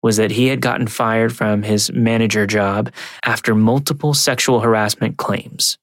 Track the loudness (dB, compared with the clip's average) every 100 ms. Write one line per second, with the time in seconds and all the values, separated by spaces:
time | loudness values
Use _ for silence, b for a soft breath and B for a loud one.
0 | 0 0 0 2 0 0 -2 -2 -4 -2
1 | 0 2 0 0 -2 0 0 -2 0 0
2 | 2 2 0 0 0 0 0 0 -4 B
3 | B B -4 -2 0 4 4 2 0 -2
4 | 0 0 0 0 2 2 4 2 2 0
5 | -4 -4 -4 -4 -6 -4 -2 -4